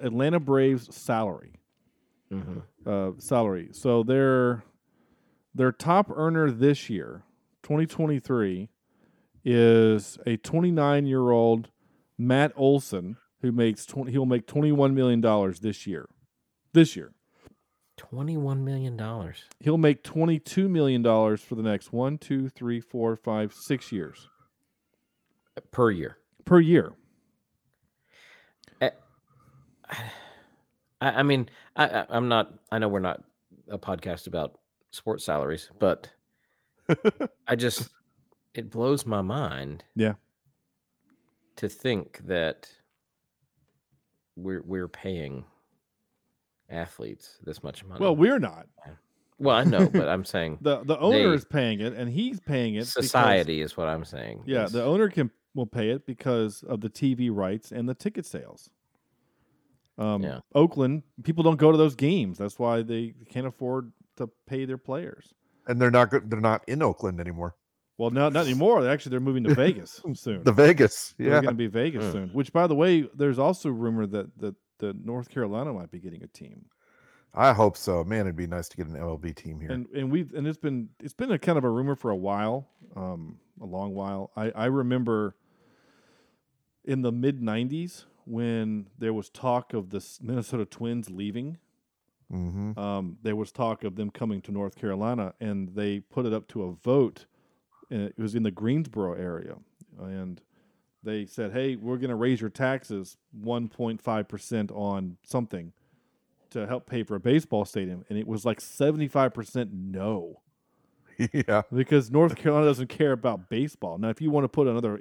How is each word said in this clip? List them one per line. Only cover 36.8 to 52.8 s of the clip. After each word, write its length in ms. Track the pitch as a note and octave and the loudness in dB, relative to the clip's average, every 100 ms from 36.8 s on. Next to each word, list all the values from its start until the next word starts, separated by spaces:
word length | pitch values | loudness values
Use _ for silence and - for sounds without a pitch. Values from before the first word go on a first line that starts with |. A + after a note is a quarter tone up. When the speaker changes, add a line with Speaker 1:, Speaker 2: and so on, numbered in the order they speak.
| - | -2
Speaker 3:
<laughs> 580 | D#3 A3 - C4+ _ - | 0 0 0 -6 _ -4
Speaker 2:
I 80 | |
just, 360 | A#2+ A#2+ - B2 _ _ _ _ _ _ | -2 0 -4 -8 _ _ _ _ _ _
it 160 | - A2+ | -12 -10
blows 360 | A2+ B2 C#3+ A#2+ | -2 0 0 0
my 160 | G#2 | -2
mind 600 | F#2+ C3 A2 C2+ C#2 D#2 - | -2 -2 -4 -6 -10 -12 -8
Speaker 1:
Yeah. 200 | - A2 G#2 _ _ _ _ _ _ _ _ _ _ _ _ _ - | 0 0 0 _ _ _ _ _ _ _ _ _ _ _ _ _ -10
Speaker 2:
to 120 | G2+ | -8
think 520 | - C3 G#2+ - - F#2 | -6 -4 -4 -6 -12 -4
that 420 | F2+ D#2+ - - _ _ _ _ _ _ _ _ _ _ _ _ _ _ _ _ - | -2 -2 -4 -12 _ _ _ _ _ _ _ _ _ _ _ _ _ _ _ _ -12
we're, 260 | F#2 F#2 | -8 -8
we're 260 | E2 F#2 F2 | -6 -6 -6
paying 560 | - F#2+ F2+ C#2+ C2+ - _ _ _ _ _ _ _ _ _ _ _ - | -10 -8 -8 -8 -10 -14 _ _ _ _ _ _ _ _ _ _ _ -14
athletes 680 | E2 E2+ - A1 G1+ - _ | -10 -10 -12 -14 -14 -20 _
this 180 | - D2+ | -14 -12
much 220 | - - | -12 -14
money. 160 | F#2+ F2+ | -14 -2
Speaker 1:
Well, 160 | F#3+ D3+ | 0 4
we're 220 | G3 C4+ | 4 4
not. 280 | C#3 E2 - _ D2 | -2 -8 -20 _ -20
Speaker 2:
Yeah. 60 | D#2 _ _ _ - | -20 _ _ _ -4
Well, 180 | C3+ A#2 | 2 4
I 80 | |
know, 240 | C3+ G2+ F3 | 4 4 4
but 200 | - D2+ | 4 0
Speaker 1:
<laughs> 20 | |
Speaker 2:
I'm 140 | F#2 | -2
saying 340 | F#2+ G2 D#2+ D2+ | -4 -4 -4 -4
Speaker 1:
The, 240 | D3 C3+ | -2 -2
the 140 | B2+ D3+ | -2 0
owner 320 | F3 A#3+ F#3+ | 2 4 4
Speaker 2:
they 40 | |
Speaker 1:
is 100 | D3+ | 2
paying 360 | - D3 A#2+ G#2 | 0 -2 0 -2
it, 140 | A2 | -4
and 160 | A#2 A#2+ | -6 -6
he's 300 | C3+ B3 G#3+ | -2 -4 -4
paying 340 | - C#3 A#2 | -4 -2 -2
it 60 | G#2+ | -2